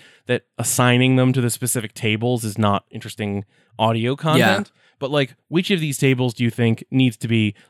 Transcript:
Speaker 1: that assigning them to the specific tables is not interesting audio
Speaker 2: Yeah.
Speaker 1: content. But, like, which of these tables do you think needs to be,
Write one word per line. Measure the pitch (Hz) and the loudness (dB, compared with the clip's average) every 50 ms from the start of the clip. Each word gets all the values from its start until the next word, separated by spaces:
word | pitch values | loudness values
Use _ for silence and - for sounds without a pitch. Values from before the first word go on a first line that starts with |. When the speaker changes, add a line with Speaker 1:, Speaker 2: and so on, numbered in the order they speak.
| - - _ _ _ | -14 -20 _ _ _
Speaker 1:
that | - 123 - _ _ _ | -4 -4 -4 _ _ _
assigning | - 117 - - 127 123 123 120 123 127 127 131 | -6 -4 -2 2 2 4 4 4 4 4 4 4
them | 127 127 127 127 | 4 2 2 2
to | 135 | 0
the | 120 117 | 0 -2
specific | - - 127 117 - 127 104 104 - | -2 -4 -4 -4 -4 -4 -6 -8 -10
tables | - 117 107 107 107 117 123 123 113 113 | -6 -4 -2 -2 -2 -2 -2 -2 -2 -4
is | 107 92 | -6 -2
not | 117 107 104 101 95 - _ | 0 0 0 0 -2 -4 _
interesting | - 110 - 107 - - 107 101 101 101 101 _ _ _ _ _ _ | -16 -16 -14 -14 -10 -8 -6 -6 -6 -6 -8 _ _ _ _ _ _
audio | - 110 113 113 117 113 123 139 | 0 0 0 0 0 -2 -2 -4
Speaker 2:
Yeah. | |
Speaker 1:
content. | 143 156 160 156 - 117 107 101 101 101 - _ _ _ _ _ | -2 -2 0 2 4 4 2 2 0 -4 -8 _ _ _ _ _
But, | - - 127 | -10 -8 -2
like, | 147 147 139 123 - _ _ | 0 0 -2 -2 -6 _ _
which | - 147 180 185 - | -4 -2 -2 0 0
of | 202 165 | -2 -2
these | 156 147 131 - | -2 -4 -2 0
tables | 147 135 131 123 127 123 - | 2 2 2 2 0 -4 -2
do | - 120 | -2 -2
you | 117 | -2
think | - - 117 113 113 - - - | 0 0 0 0 0 -2 -4 -2
needs | 131 131 131 123 - | 0 2 2 2 0
to | - - | -2 -4
be, | 113 117 110 107 104 98 _ _ _ | 0 0 2 0 0 -2 _ _ _